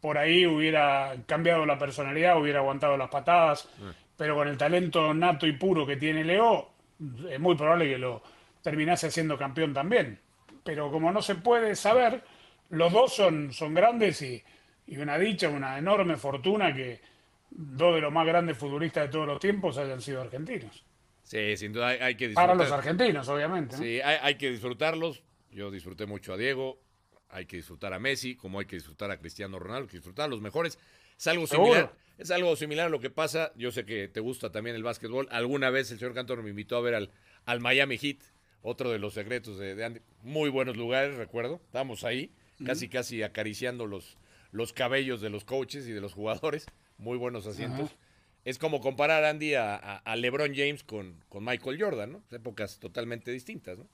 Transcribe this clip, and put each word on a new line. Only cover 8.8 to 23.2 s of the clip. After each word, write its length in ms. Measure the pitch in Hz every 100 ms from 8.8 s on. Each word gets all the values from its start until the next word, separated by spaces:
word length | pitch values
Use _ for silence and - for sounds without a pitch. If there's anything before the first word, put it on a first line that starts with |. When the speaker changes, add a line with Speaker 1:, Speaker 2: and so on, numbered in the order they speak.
| 156 175 160
Speaker 1:
siendo 260 | 170 160 143
campeón 360 | 139 131 156
también. 460 | 139 147 233 143 104 _ _ _ -
Pero 280 | - 151 147
como 200 | 156 160
no 100 | 202
se 140 | 196 190
puede 400 | 202 240 226 202
saber, 480 | 202 240 240 240 - - - _ _
los 220 | 160 170
dos 220 | 190 254 -
son, 380 | 190 160 147
son 200 | 123 156
grandes 480 | 160 208 240 208 156
y, 220 | 139 120 _ _ _ _ -
y 100 | 139
una 200 | 147 147
dicha, 320 | 202 196 170
una 280 | 147 135 135
enorme 400 | 165 208 180 151
fortuna 560 | 143 135 127 214 185
que 280 | 135 127 117 - _ _ _ _
dos 460 | - 151 131 175 165
de 60 |
los 100 | 151
más 160 | 151 160
grandes 300 | 170 170 139
futbolistas 480 | 143 143 160 160 147
de 40 |
todos 160 | 151 151
los 140 | 143
tiempos 380 | 196 202 185 131
hayan 240 | 139 131
sido 200 | 123 131
argentinos. 640 | 123 123 160 233 113 - _ _ _ _
Speaker 2:
Sí, 320 | _ 113 104 101
sin 160 | 104
duda 160 | 110 120
hay, 100 | 123
hay 160 | 127 113
que 140 | 123
Speaker 1:
Para 240 | 107 175
Speaker 2:
disfrutar. 40 | 180
Speaker 1:
los 140 | 156 143 135
argentinos, 440 | 180 240 151